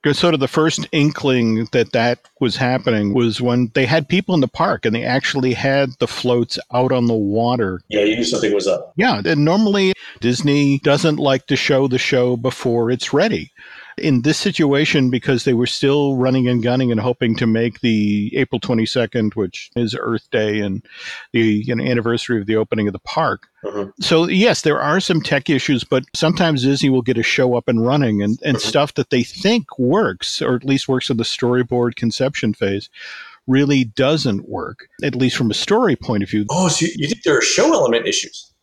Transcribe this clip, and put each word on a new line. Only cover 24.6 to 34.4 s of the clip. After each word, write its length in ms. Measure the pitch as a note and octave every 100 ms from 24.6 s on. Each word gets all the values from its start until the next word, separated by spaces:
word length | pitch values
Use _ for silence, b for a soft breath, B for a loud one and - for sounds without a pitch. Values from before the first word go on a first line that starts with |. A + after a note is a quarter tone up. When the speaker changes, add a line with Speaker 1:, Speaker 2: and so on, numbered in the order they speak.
Speaker 1:
there 180 | D#3 C#3+
are 180 | C#3 F3
some 220 | - E3+
tech 280 | - C#3+ -
issues, 360 | C3+ - C3 -
but 180 | C3 -
sometimes 500 | - D#3 D#3 E3+ D3
Disney 260 | B2+ C3+ C#3+
will 140 | C3
get 140 | A#2 A#2
a 60 |
show 320 | A2+ - B2+ A#2+
up 140 | -
and 180 | A#2 A#2
running 340 | C#3+ C3 G#2
and, 160 | G2+ A2+
and 140 | D3+ A#2+
Speaker 2:
Mm-hmm. 100 | A2+
Speaker 1:
stuff 260 | C3+ D3 -
that 160 | C3
they 120 | B2+
think 560 | A#2 - G3 A#3 D3+ -
works, 600 | B2 F#3 F3 F#2 - -
or 140 | A#2+ B2
at 100 | C3
least 240 | C3+ -
works 200 | C3 -
in 60 | A#2+
the 80 |
storyboard 720 | A2+ - A#2+ B2 B2 B2 A#2+ -
conception 580 | A#2 - C3 - A2+
phase, 360 | G#2 G2 G2 - B B B B B -
really 380 | C3 C#3+ C#3 A#2+
doesn't 640 | - C3 D#3 B2+ G2